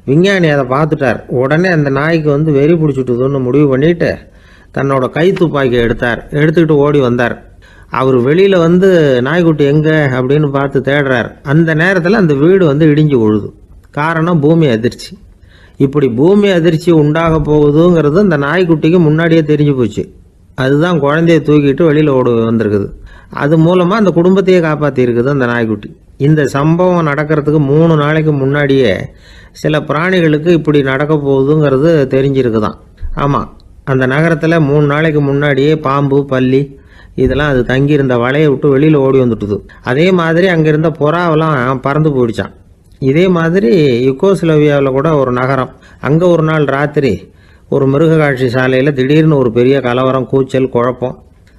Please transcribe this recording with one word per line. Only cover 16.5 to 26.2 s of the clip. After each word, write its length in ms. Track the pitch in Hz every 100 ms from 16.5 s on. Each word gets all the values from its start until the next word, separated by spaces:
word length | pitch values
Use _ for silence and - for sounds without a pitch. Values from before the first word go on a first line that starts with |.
அதிர்ச்சி 400 | 175 160 156 175
உண்டாக 640 | 160 147 160 165 160 147
போகுதுங்கிறது 640 | 151 147 147 175 170 147 165
அந்த 180 | 208 147
நாய்க்குட்டிக்கு 600 | 143 170 175 156 156 180
முன்னாடியே 420 | 156 156 170 165
தெரிஞ்சு 360 | 151 151 147 131
போச்சு. 380 | 110 101 - - - _ -
அதுதான் 460 | - 131 143 175 170
குழந்தைய 380 | 139 156 170 165
தூக்கிட்டு 420 | 143 151 143 135
வெளியில 260 | 170 147 151
ஓடி 220 | 131 123
வந்திருக்குது. 580 | 117 113 113 107 101 101 - - - -
அது 280 | - 143 160
மூலமா 320 | 160 185 175
அந்த 200 | 220 196
குடும்பத்தையே 500 | 165 180 190 185 185
காப்பாத்தி 400 | 160 147 147 131 123
இருக்குது 220 | 117 127
அந்த 180 | 143 123
நாய்க்குட்டி. 500 | 120 113 104 - - -
இந்த 300 | -